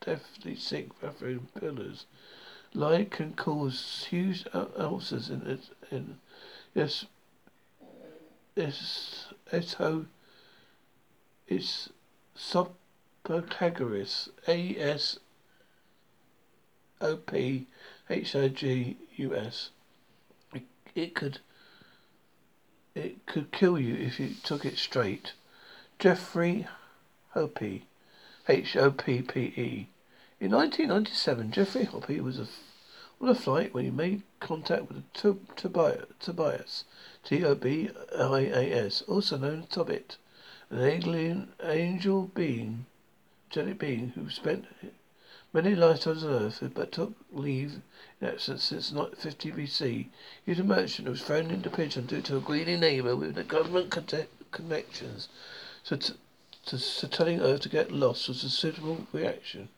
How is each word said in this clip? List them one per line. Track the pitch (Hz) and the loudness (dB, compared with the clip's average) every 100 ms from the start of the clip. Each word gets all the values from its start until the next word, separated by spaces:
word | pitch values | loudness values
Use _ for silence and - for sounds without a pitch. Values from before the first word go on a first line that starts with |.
deathly | - 160 - - - - | -4 -4 -6 -14 -10 -8
sick | - 151 135 - | -6 -6 -6 -10
Raffarin | 139 139 123 127 127 - | -12 -8 -6 -6 -8 -8
pillars, | 156 139 98 95 - - - - - - - | -6 -6 -8 -12 -16 -20 -20 -20 -20 -20 -10
lye | - 151 165 208 | 0 4 4 4
can | - 156 | -2 -6
cause | - - 151 139 131 - - - | -4 0 0 0 -2 -6 -8 -2
huge | 175 190 180 - | 0 2 0 -4
ul-, | 180 - - | -4 -4 -2
ulcers | 196 196 - 127 117 | -2 -2 -4 -4 -4
in | 135 - | -6 -4
it. | 131 - - - | -6 -8 -20 -10
In, | 135 147 151 - - - - - | -8 -8 -12 -18 -20 -20 -20 -4
yes, | - 147 - - _ _ _ _ _ _ _ - - - - - - _ | 0 0 0 -8 _ _ _ _ _ _ _ -20 -20 -20 -20 -20 -20 _
it's, | - 156 139 - - - - - - - | -2 -2 -2 -6 -8 -8 -10 -14 -18 -4
it's | 170 175 | -2 -2
ho-, | - 170 160 160 - - - - - - _ _ _ _ _ _ _ - | 0 0 0 -4 -12 -20 -20 -20 -20 -20 _ _ _ _ _ _ _ -2
it's | 95 90 - - - _ _ _ - | -2 -2 -6 -8 -16 _ _ _ -14
Sophocagus, | - 175 180 - _ _ _ _ - 165 170 - 175 170 123 101 98 - - - - | -2 0 0 -4 _ _ _ _ -4 -2 -2 0 0 0 -2 -2 -4 -6 -8 -4 0
A | 170 180 - | 0 0 -2
S | 147 147 - - - _ _ _ _ _ _ _ _ _ _ _ _ _ _ _ _ - | -2 0 -2 -6 -12 _ _ _ _ _ _ _ _ _ _ _ _ _ _ _ _ -4
O | 160 160 | -2 0
P | - 170 127 135 127 - - - - | -2 -2 0 -2 -4 -16 -20 -16 -6
H | 165 - 139 | -4 -2 2
I | 135 | 2
G | 135 139 127 123 - - - | 2 0 0 0 -6 -12 -6
U | 139 | -2
S. | - 110 - - - _ _ _ _ _ _ _ | -2 -4 -6 -10 -14 _ _ _ _ _ _ _
It, | 165 - _ - | -14 -14 _ -10
it | - 165 | -6 -4
could, | - 143 139 - - - - - - _ _ _ _ _ _ _ _ _ | -2 -4 -6 -12 -20 -20 -20 -20 -20 _ _ _ _ _ _ _ _ _
it | - 147 - | -8 -8 -8
could | - - 143 | -6 -4 -4
kill | - 190 175 | 4 6 6
you | 123 | 2
if | - 127 123 | 0 -2 -2
you | 135 - | -4 -4
took | - 143 | -4 -4
it | - - | -4 -4
straight. | - 131 110 101 - - - - - - - - | -2 0 0 -2 -8 -16 -20 -20 -20 -20 -18 4
Jeffrey | 190 180 - 175 170 180 - - - - _ _ _ | 6 6 2 0 2 2 -2 -12 -20 -20 _ _ _
Hoppe, | - 151 - 104 95 - _ _ - - - - | -2 -2 -2 -4 -6 -10 _ _ -20 -20 -4 4
H | 135 - 165 | 4 4 4
O | 139 | 6
P | 135 - 127 | 4 2 0
P | 131 - | 0 -2
E. | 120 - 120 127 - _ _ - - - | -2 -2 -4 -4 -8 _ _ -20 -20 -4
In | - | 4
nineteen | 110 147 - 320 | 6 6 4 4
ninety-seven, | 190 214 - - 127 110 | 4 2 0 0 0 0
Jeffrey | 117 196 262 226 | 2 2 2 -2
Hoppe | - - 147 | -2 -4 -4
was | 127 131 | -2 -4
a | |
f-, | 110 - - - - - - - | -8 -10 -20 -20 -20 -20 -20 0
on | 254 | 4
a | |
flight | 240 - 135 - | 4 4 2 2
when | - | 0
he | 131 | -2
made | 127 170 202 - - | 0 0 0 -4 -12
contact | - 160 151 170 143 | -6 -4 0 0 -2
with | 139 | -10
a | 139 | -12
Tob-, | - 208 196 - | 0 2 2 0
Tobias, | - 185 175 156 - - - | -8 0 4 4 4 -4 -12
Tobias, | - 170 151 - - - - - - - | -6 0 0 0 -4 -12 -12 -16 -20 -16
T | - 147 | 0 4
O | 170 | 6
B | 139 127 151 185 - - - | 4 4 2 0 -4 -6 0
I | 135 135 | 4 4
A | 135 127 131 123 104 | 4 4 4 2 2
S, | - - | -2 0
also | 190 196 147 | 2 2 0
known | 139 156 | 0 -2
as | 160 | -4
Tobit, | - 165 - - - _ - - - - | -2 0 -2 -6 -18 _ -20 -20 -20 -8
an | - | 2
alien, | 127 165 170 170 165 175 - - | 4 4 2 2 0 -2 -6 -6
angel | 165 160 175 180 196 196 185 | 0 2 2 0 2 2 2
being, | - 165 117 110 113 123 _ _ _ _ _ - | 0 0 0 -4 -6 -10 _ _ _ _ _ -8
angelic | - 151 - | -4 -2 -2
being | 151 120 123 - | -2 -2 -2 -6
who | 151 | -8
spent | - 156 175 - - - - _ _ - - - | -4 -2 -2 -4 -16 -16 -18 _ _ -20 -20 -4
many | 160 175 | 2 4
lifetimes | 196 170 156 - 160 | 8 8 8 2 0
on | 160 | 2
Earth, | 131 107 110 131 | 2 0 -2 -4
but | - 170 | -4 -4
took | - - 107 - | -2 -4 -6 -12
leave | - 143 131 143 147 - - - - | -6 -2 -2 -2 -8 -16 -20 -20 -8
in | 127 | -6
absence | - - 135 | -4 -4 -2
since | - 165 - | -2 -2 -4
ni-, | 147 143 - | -2 -4 -4
fifty | 160 147 160 | -8 -6 -6
B | 156 147 | -4 -4
C. | - 135 117 131 - - - | 0 0 0 -4 -10 -20 -8
He | - | -2
was | 175 | 2
a | |
merchant | 190 190 - - - | 4 4 2 -2 -4
who | |
was | 123 | -4
thrown | - 151 165 | 0 0 2
into | 185 180 | 0 -2
prison | - 156 139 123 | -2 -2 -2 -4
due | - | -4
to | - 139 | -2 -2
a | |
greedy | 139 147 165 175 | 0 0 0 4
neighbour | 160 139 123 | 4 4 2
with | 127 147 156 | 2 0 -4
the | |
government | 175 156 160 180 180 | 0 2 4 2 2
conte-, | - 151 160 156 - - | -2 -2 -2 -4 -8 -14
connections. | - 165 156 - - 127 110 - - - - - - | -10 -4 -4 -4 -8 -10 -10 -12 -16 -18 -16 -16 -14
So | - - | -4 -2
t-, | - - - _ - - - | -2 -6 -14 _ -20 -16 -8
to, | 127 | -6
so | - - 147 | -4 -4 -2
telling | - 165 170 | 2 4 4
Earth | 127 139 | 4 4
to | - | 2
get | 156 160 | 2 2
lost | 151 131 117 - | 4 2 2 -2
was | 127 | -4
a | 135 | -2
suitable | - 160 160 156 165 - | 0 0 -2 -4 -6 -4
reaction. | - 160 - - - - | -4 -2 -4 -8 -12 -14